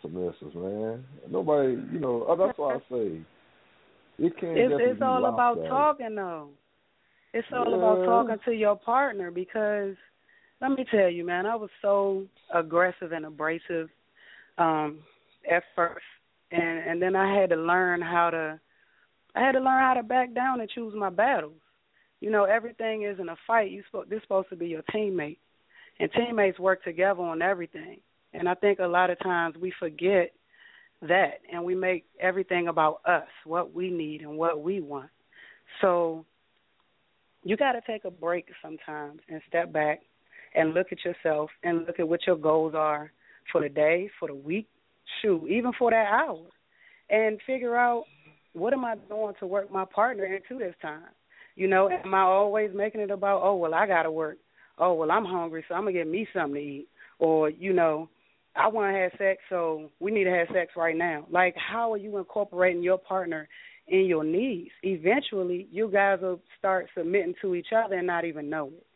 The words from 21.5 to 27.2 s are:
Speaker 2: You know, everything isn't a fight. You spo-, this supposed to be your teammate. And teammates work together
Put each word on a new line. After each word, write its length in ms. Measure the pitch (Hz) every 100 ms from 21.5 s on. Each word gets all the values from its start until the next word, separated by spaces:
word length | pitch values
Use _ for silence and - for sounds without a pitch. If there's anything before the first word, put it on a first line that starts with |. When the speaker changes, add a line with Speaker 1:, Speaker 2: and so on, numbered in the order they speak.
| 160 _ _ _ _ _ -
Speaker 2:
You 100 | 202
know, 140 | 214
everything 580 | 196 226 226 226 220 220
isn't 260 | 208 190 175
a 80 | 165 -
fight. 240 | 226 202
You 120 | 190 208
spo-, 160 | - -
this 120 | 214
supposed 280 | - 196 190
to 60 | 175
be 120 | 170
your 140 | 160 -
teammate. 440 | 214 214 185 147 156 _ _ _ _ - -
And 120 | 160
teammates 460 | - 240 226 202 180
work 240 | 185 185
together 400 | - 165 185 185